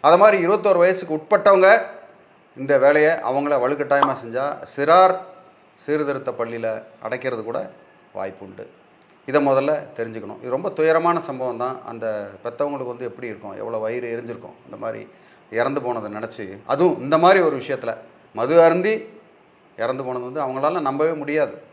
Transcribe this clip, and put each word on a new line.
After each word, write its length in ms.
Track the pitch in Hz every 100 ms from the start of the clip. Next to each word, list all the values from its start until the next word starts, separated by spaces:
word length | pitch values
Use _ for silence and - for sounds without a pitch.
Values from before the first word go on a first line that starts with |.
அது 140 | 147 175
மாதிரி 300 | 214 196 170
இருபத்தோரு 300 | 208 208 175
வயசுக்கு 380 | 180 185 170 156
உட்பட்டவங்க 640 | - 202 208 196 190 220 - - - - _ _ _ -
இந்த 200 | 135 139
வேலையை 340 | 139 147 151
அவங்கள 380 | 165 117 135 143 143
வலுக்கட்டாயமா 560 | 123 143 139 143 135 127 117
செஞ்சா, 320 | 120 139 147 - -
சிறார் 400 | 143 170 185 185 - - - _ _ _
சீர்திருத்த 560 | - 147 143 135 -
பள்ளியில 520 | 123 117 117 113 110 - -
அடைக்கிறது 400 | 113 127 131 117
கூட 260 | 110 120 95 - - _ _ -
வாய்ப்புண்டு. 520 | 98 95 98 95 - _ _ _ _ _ -
இதை 220 | 143 139
முதல்ல 360 | 135 139 151 151 -
தெரிஞ்சுக்கணும். 420 | 117 113 98 104
இது 80 | 123
ரொம்ப 200 | 131 -
துயரமான 520 | - 160 160 170 170
சம்பவம் 360 | - 131 127 117
தான். 200 | 123 131 -
அந்த 440 | 113 113 107 101 98
பெத்தவங்களுக்கு 420 | 120 117 143 139 123
வந்து 200 | 117 123
எப்படி 220 | - 123
இருக்கும், 300 | 107 104 98
எவ்வளோ 200 | 110 113
வயிறு 400 | 110 123 120 117
எரிஞ்சிருக்கும், 380 | 117 107 - - -
இந்த 120 | 107
மாதிரி 300 | 113 113 107 - _ _ _
இறந்து 300 | 110 123 143
போனதை 320 | 123 117 104
நினச்சி. 440 | 107 113 - 98 101 -
அதுவும் 360 | 139 175 127
இந்த 160 | 131 156
மாதிரி 220 | 175 196
ஒரு 180 | 165 135
விஷயத்துல 400 | - 135 117 110 - _ _
மது 280 | 110 123 170
அருந்தி 440 | 190 175 190 220 - - _ _ _ _ _ -
இறந்து 260 | 113 131
போனது 280 | 127 127 151
வந்து 100 | 143
அவங்களால 400 | 135 131 143 175
நம்பவே 300 | 143 139 156
முடியாது. 500 | 156 143 151 139 - -